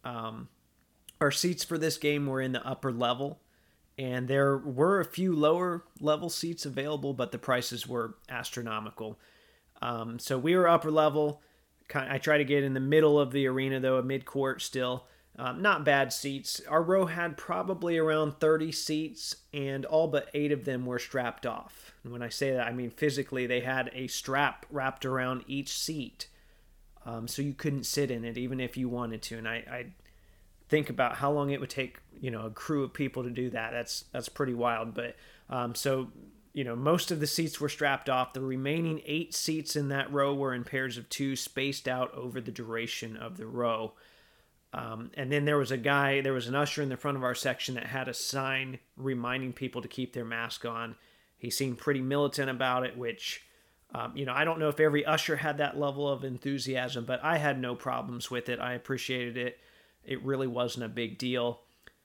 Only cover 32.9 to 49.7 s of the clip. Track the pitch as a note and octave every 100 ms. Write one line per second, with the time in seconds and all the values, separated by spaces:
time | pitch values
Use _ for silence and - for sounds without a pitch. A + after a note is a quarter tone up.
32.9 | - C3+ C3 B2 A#2+ B2 A#2 A2+ B2 A#2
33.9 | - - B2 - - C3 A#2+ A#2+ A#2 A2+
34.9 | A#2+ A#2+ - - - - C3 B2 A#2+ C#3+
35.9 | C3+ B2 - - - _ - B2 A#2 C3+
36.9 | F3 - E3 D3 - D#3+ - D3 - C#3+
37.9 | C3+ - B2+ B2+ C3 C3 C3 C3+ D#3+ E3
38.9 | D#3+ - D3+ E3 - - D#3 D3+ D3+ C#3
39.9 | C#3 C3+ C#3+ C#3 C#3+ C#3 B2 A#2+ C3 C3
40.9 | A#2+ A#2+ - C3+ C3 - - C#3 C#3 -
41.9 | B2+ B2 - B2 B2+ A#2 A#2+ A2+ A2+ A#2
42.9 | - A#2 A2 A2+ F#2 A2 A2+ A#2+ A2 A2
43.9 | - - _ _ _ _ _ _ - A#2+
44.9 | A2 A#2+ - C3 D3 C#3+ D3 B2+ C3 B2+
45.9 | C#3+ C#3 C#3 C3+ C3 A#2 C3+ D3 - C#3+
46.9 | B2+ D3 C#3 B2+ B2 C3+ A#2+ - B2+ A2+
47.9 | C3+ C3 A#2+ - C3+ C3+ C3 C3 C3 -
48.9 | - C3+ B2+ A#2+ B2+ C3 A#2+ C3